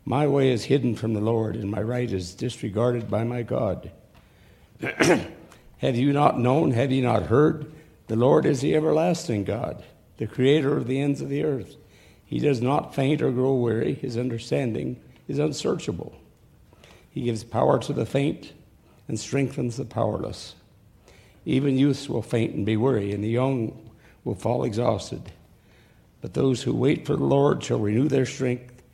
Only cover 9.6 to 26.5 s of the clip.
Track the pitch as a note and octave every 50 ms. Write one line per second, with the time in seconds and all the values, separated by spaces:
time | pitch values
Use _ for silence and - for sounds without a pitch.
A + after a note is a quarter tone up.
9.6 | - - - - - - - _ _ _ - - A2+ G#2+ - B2 B2+ C3+ D3 D#3
10.6 | C3+ C#3 D3 C3+ A#2+ A#2+ C3 C3+ C#3+ C#3+ C#3 C3+ C#3 C#3 C#3 D3 D#3+ D#3 C3+ A#2+
11.6 | F#2 - - - - - - - - - - _ _ - B2 A#2+ B2+ D3 C3 A2+
12.6 | B2 C3 C#3+ - - - - C#3 C3 C#3 D3+ D3 B2+ C3+ A#2+ B2+ B2+ C3+ C3+ B2
13.6 | A#2+ A#2 A2 A2+ - - C#3 - - - A2+ A#2 B2 B2+ A#2 A2+ - - C#3+ C#3+
14.6 | C3+ A#2 A2 C#3+ C#3 B2+ B2 - - - - - _ - D3 C#3+ D#3 D3 C3+ -
15.6 | - - F#3 F3 - - F2+ D#2+ - - - - - - _ _ _ _ _ -
16.6 | - _ - - - - - - - _ - C#3 A#2+ A#2+ A2+ G#2+ - - - A#2
17.6 | C3 C#3 C#3 B2 - - C#3+ B2+ B2 - - C#3 C#3 - - - - - - -
18.6 | - - - _ _ _ _ - - - A2+ G#2 - - B2 C#3 C3+ - - C#3+
19.6 | B2 A#2+ A2 C3 B2 A2+ - A#2 A2 G#2+ G#2 - - - - - - - - -
20.6 | - _ _ _ - - _ _ _ - - - - - - - - - C3 C3
21.6 | C#3+ C#3+ C3 C3 C#3+ C#3+ B2+ - - - B2+ A2+ - - - A2+ A2+ - - -
22.6 | G2 G#2+ A2 G#2+ B2 C3+ B2 G#2 G2+ G2+ G2+ G2+ G#2 A2+ A2+ B2 C3 C3+ C3+ A#2+
23.6 | A2+ - - - - - - - - - - _ - A2 G#2+ - - A2+ B2 B2+
24.6 | C3 B2 G2+ A2+ A#2+ A2+ G#2+ F#2+ - - - - - - - - - - - _
25.6 | _ _ - - - - _ - _ _ _ _ - F2+ - A#2+ C3+ C3+